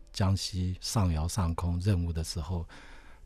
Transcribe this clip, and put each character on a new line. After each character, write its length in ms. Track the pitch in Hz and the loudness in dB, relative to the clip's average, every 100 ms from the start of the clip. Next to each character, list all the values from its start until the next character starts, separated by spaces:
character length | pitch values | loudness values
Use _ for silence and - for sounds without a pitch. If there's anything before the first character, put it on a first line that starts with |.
| - | -8
江 220 | - 95 92 | 0 2 2
西 400 | - 92 92 90 | 0 0 0 -2
上 300 | - 107 90 | -2 2 4
遥 120 | 78 82 | 4 2
上 300 | - 85 82 | 0 0 0
空 240 | 85 87 | 0 2
任 240 | 98 90 85 | 2 2 2
务 60 | |
的 100 | 82 | -2
时 180 | 80 85 | -4 -4
候， 280 | 76 87 80 - - - - - | -4 -4 -6 -12 -18 -18 -18 -16